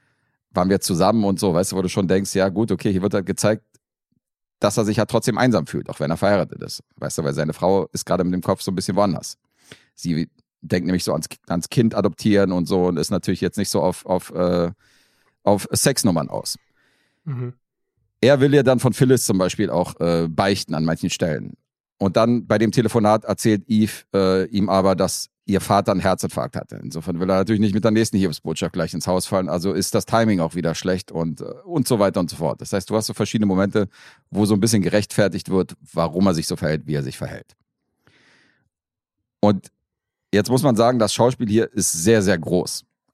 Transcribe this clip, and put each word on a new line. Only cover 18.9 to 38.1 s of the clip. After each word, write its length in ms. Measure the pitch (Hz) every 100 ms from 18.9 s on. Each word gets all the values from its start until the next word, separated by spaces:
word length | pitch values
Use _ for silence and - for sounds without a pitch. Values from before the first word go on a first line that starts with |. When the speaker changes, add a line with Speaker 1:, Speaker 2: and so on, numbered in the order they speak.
Speaker 1:
Phyllis 320 | 104 127 127
zum 140 | - 95
Beispiel 320 | 90 - 95
auch, 280 | 73 90 -
äh, 260 | 85 82 82
beichten 480 | 80 98 101 - 78
an 80 |
manchen 260 | 80 82 90
Stellen. 440 | - 85 69 50 - _ _ _ _
Und 200 | 98 113
dann 280 | 117 120 -
bei 120 | 107
dem 160 | 113
Telefonat 500 | 131 110 117 104 110
erzählt 400 | - 98 117 104 -
Eve, 360 | 107 107 - -
äh, 320 | 98 95 95 92
ihm 200 | 98 98
aber, 300 | 95 95 92
dass 320 | 95 - - _ -
ihr 160 | 92
Vater 320 | - 101 101
einen 80 | 95
Herzinfarkt 560 | 95 92 - - 62 -
hatte. 180 | - 53
Insofern 380 | - 80 92 85
will 80 | 92
er 80 | 95
natürlich 240 | 95 107
nicht 120 | 107
mit 120 | 101 110
der 60 |
nächsten 260 | 110 113 101
Hiobsbotschaft 560 | 95 76 - 80 85
gleich 200 | 87 82
ins 140 | 87 -
Haus 180 | 92 -
fallen. 220 | 95 87
Also 240 | 87 95
ist 240 | 85 95 107
das 100 | -
Timing 360 | 113 113 95
auch 140 | 82 87
wieder 200 | 82 80
schlecht 380 | 92 92 -
und, 260 | 82 82 71
äh, 60 | - -
und 240 | - 170 -
so 120 | 117
weiter 200 | 101 92
und 100 | 85
so 60 | -
fort. 240 | 80 55
Das 140 | -
heißt, 160 | 101 -
du 80 | 107
hast 80 | 107
so 80 |
verschiedene 320 | - 104 117 104
Momente, 420 | 92 98 107 98 - - - _
wo 160 | 95 104
so 80 |
ein 60 | 208
bisschen 220 | 117 107
gerechtfertigt 680 | 87 104 101 - 101 87 -
wird, 280 | 92 92 - -
warum 340 | 85 82 82 98
er 60 |
sich 140 | 82 -
so 100 | 85
verhält, 280 | 78 78 76
wie 100 | 73
er 80 |
sich 140 | 69 -
verhält. 380 | 73 73 - _ _ _ _ _ _